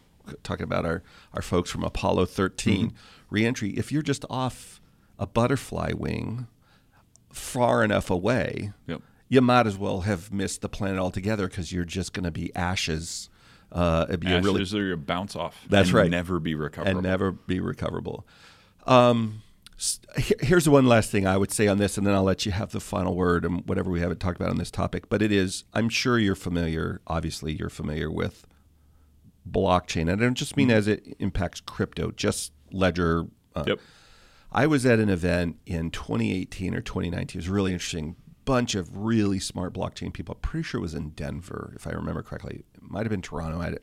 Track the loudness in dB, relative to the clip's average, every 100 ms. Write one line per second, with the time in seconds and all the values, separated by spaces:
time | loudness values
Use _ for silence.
0 | _ _ -18 -16 -8 -6 -2 -2 0 -4
1 | -6 -20 -12 -10 0 0 0 -4 -4 -2
2 | 0 2 0 0 -2 0 0 0 0 -6
3 | -20 -20 -6 0 0 0 -4 -4 -2 -2
4 | -2 -4 -4 -4 -4 -6 -18 -20 _ _
5 | _ -8 -2 2 2 0 -2 -6 -4 -2
6 | -2 -4 -4 -8 -10 _ _ _ _ _
7 | _ _ _ -14 -8 0 4 4 4 2
8 | 2 0 2 0 0 -4 -8 -10 -10 -12
9 | -12 _ 2 6 6 6 4 0 -4 -2
10 | -2 -2 -4 -4 -4 -4 -8 -6 -4 -2
11 | -2 -2 -2 -2 -2 -4 -6 -4 -4 -4
12 | -6 -4 -6 -4 -6 -4 -2 -2 -2 -4
13 | -4 -10 -12 _ -20 -20 _ 0 2 2
14 | 2 -2 0 2 4 2 0 0 0 -2
15 | -2 -4 -4 -6 -8 -8 2 4 6 6
16 | 6 4 0 -2 0 -2 -4 -2 -2 0
17 | 0 0 0 -2 -4 -2 -2 -4 -4 -4
18 | -8 -10 -14 -20 -20 -20 _ _ 6 8
19 | 8 4 0 -6 -16 _ -20 -8 -6 -6
20 | -8 -6 0 0 4 4 8 8 8 6
21 | 4 0 2 2 2 2 2 4 2 2
22 | 2 4 4 2 0 -2 -4 -8 -6 -2
23 | 0 2 4 4 2 -2 -2 -2 0 0
24 | -2 -2 -4 -2 -2 -2 -4 -4 -4 -4
25 | -2 0 2 2 2 -4 -6 -2 0 0
26 | 2 4 4 2 -2 -2 -2 -2 -4 -6
27 | -4 -4 -4 -6 -6 -6 -6 -6 -6 -4
28 | -4 -2 -4 -6 -20 _ _ _ _ _
29 | _ _ -20 _ -6 0 2 2 2 -2
30 | 0 2 2 0 -4 2 4 6 4 0
31 | -4 -6 -4 -2 -4 -6 -14 -6 -4 -2
32 | -6 -2 -2 -2 -8 _ _ 0 0 2
33 | 2 2 -2 _ _ -6 -2 -2 -4 -20
34 | -20 -20 -20 -20 -4 2 4 4 6 6
35 | 4 2 2 2 0 -4 -6 -4 -4 -6
36 | -4 -2 0 -2 -4 -6 -4 -4 -4 -4
37 | -4 -4 -6 -8 -2 0 0 -2 -4 -6
38 | -8 -10 -18 -12 0 0 2 -2 -4 -6
39 | 0 2 2 0 -4 -6 -6 -4 -6 -6
40 | -10 -8 -10 -8 -6 -6 -6 -4 -6 -6
41 | -8 -8 -8 -8 -10 -12 -12 -12 -10 -6
42 | -6 -6 -8 -12 -12 -14 -16 -20 -12 -6
43 | -4 -4 -6 -8 -6 -6 -6 -6